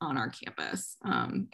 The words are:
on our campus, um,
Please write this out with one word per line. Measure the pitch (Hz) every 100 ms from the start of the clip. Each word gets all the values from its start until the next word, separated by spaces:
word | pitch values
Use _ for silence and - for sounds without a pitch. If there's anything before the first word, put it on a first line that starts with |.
on | 160 135
our | 113
campus, | - - - 73 185 - -
um, | 208 60 - - -